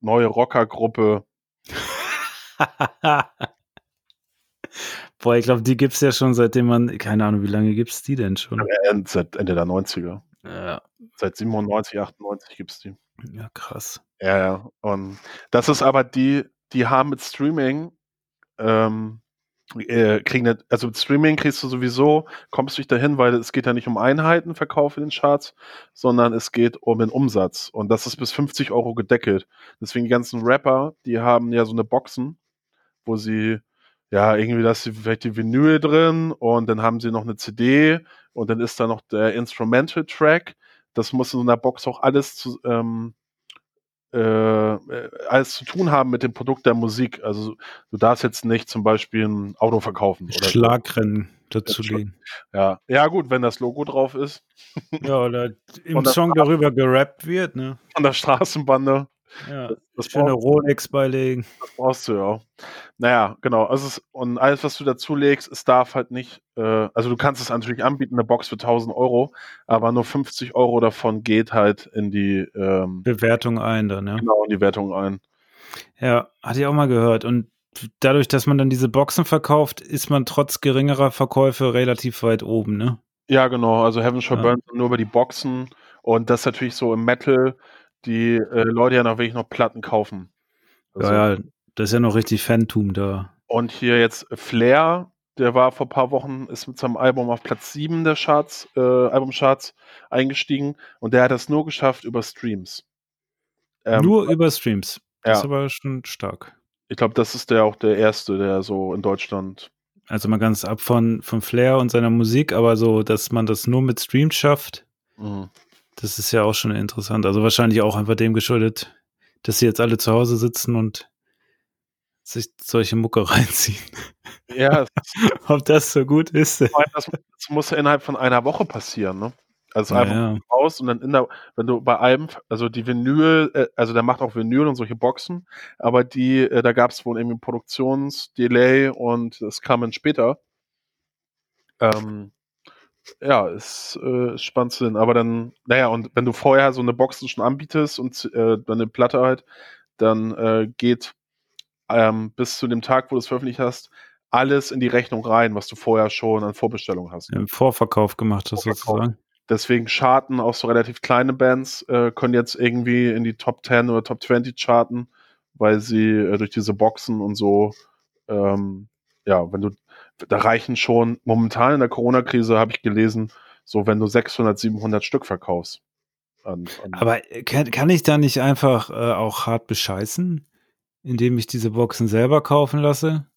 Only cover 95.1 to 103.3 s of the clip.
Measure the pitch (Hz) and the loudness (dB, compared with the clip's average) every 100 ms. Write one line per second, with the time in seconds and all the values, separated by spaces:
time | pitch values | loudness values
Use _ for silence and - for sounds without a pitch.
95.1 | _ _ - 123 123 127 - 127 - 127 | _ _ -2 2 4 4 2 -4 0 0
96.1 | 139 139 131 131 120 - 127 131 117 127 | 0 -4 -10 -12 -14 -14 -8 -6 0 2
97.1 | 127 120 117 - 113 - 143 151 165 160 | 2 -2 -4 -4 -8 -8 -8 -4 -2 0
98.1 | 151 - 147 147 - - - 127 127 127 | 0 2 0 0 -8 -8 0 2 4 4
99.1 | 135 135 127 135 135 - - _ - - | 2 -2 0 2 2 -4 -20 _ -20 -6
100.1 | 127 135 139 - 139 143 147 - _ 113 | -2 0 -2 -4 -2 -4 -6 -14 _ 0
101.1 | 123 127 127 - 147 156 - 135 127 - | 4 4 2 0 -2 -2 -2 -2 -2 -6
102.1 | 117 110 - 117 101 90 - - _ _ | -6 -8 -8 -6 -6 -8 -18 -20 _ _
103.1 | _ _ | _ _